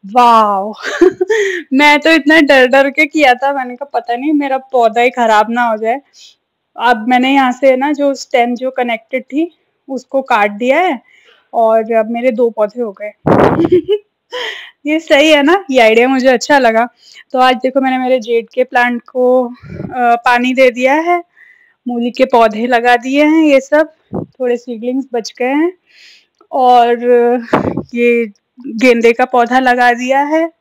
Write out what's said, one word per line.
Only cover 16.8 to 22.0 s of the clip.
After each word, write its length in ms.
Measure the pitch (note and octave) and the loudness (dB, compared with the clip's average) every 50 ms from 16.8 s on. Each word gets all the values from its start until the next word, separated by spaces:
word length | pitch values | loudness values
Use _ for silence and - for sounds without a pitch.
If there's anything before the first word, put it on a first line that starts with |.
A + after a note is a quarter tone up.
| A#3+ A#3+ _ _ _ _ _ - - _ | -2 -2 _ _ _ _ _ -20 -18 _
तो 60 | - B3+ | -2 0
आज 180 | B3+ B3+ B3+ | 2 2 2
देखो, 240 | A3+ - C4 C4 C4+ | 0 -4 -2 -2 -2
मैंने 180 | C4 C4 C4 B3+ | -2 -2 -2 -2
मेरे 220 | B3+ B3 C4 B3+ | -2 -2 -2 -2
jade 260 | G#3 A#3+ A#3 A#3 A3+ - _ | -2 -2 -4 -4 -4 -4 _
के 100 | B3+ B3+ | -6 -4
plant 380 | - - B3 A#3+ B3 A#3+ A#3 | -2 0 0 0 0 -2 -6
को, 460 | _ - _ B3+ B3 B3 B3+ B3+ B3 A#3+ | _ -10 _ -2 0 2 2 0 0 -4
अ, 60 | B3 _ - - - - - - - | -10 _ -18 -18 -14 -12 -12 -10 -4
पानी 580 | B3+ B3 A#3+ A#3 A#3 - B3 A#3+ A#3+ B3 B3+ C4 | -2 2 2 2 2 2 0 0 2 0 -2 2
दे 160 | B3+ C4 B3+ | 2 2 2
दिया 240 | A3+ B3 B3+ C4 C#4 | 2 0 0 0 0
है, 300 | D#4 E4 F4 F4 F4 F4 _ _ _ - _ _ _ _ _ _ _ _ A#3+ | 0 0 0 -2 -2 -4 _ _ _ -20 _ _ _ _ _ _ _ _ -8
मूली 220 | A#3+ A#3+ | -6 -4